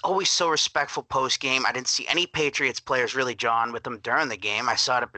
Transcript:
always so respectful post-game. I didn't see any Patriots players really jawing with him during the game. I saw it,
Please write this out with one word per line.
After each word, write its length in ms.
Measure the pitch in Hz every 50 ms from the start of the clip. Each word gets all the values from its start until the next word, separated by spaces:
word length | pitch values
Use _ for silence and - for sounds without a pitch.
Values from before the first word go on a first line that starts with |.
| -
always 260 | 175 190 196 185 -
so 180 | - - 175 165
respectful 540 | 156 147 - - - 151 143 - - 147
post-game. 640 | - - - 135 131 131 - - - 131 131 131 120
I 60 | 110
didn't 160 | 120 127 127 -
see 180 | - - - -
any 180 | 143 170 175
Patriots 540 | - - 156 151 139 - - 139 127 113 -
players 340 | - - 135 127 123 107 127
really 200 | 135 131 127 113
jawing 380 | - 120 117 117 117 117 117
with 140 | 117 113 -
him 120 | 127 117 104
during 260 | - 117 120 151 156 127
the 80 | 110
game. 320 | 92 104 104 104 110 127 123
I 60 | 107
saw 260 | - - 139 127 123
it, 80 | 117 - -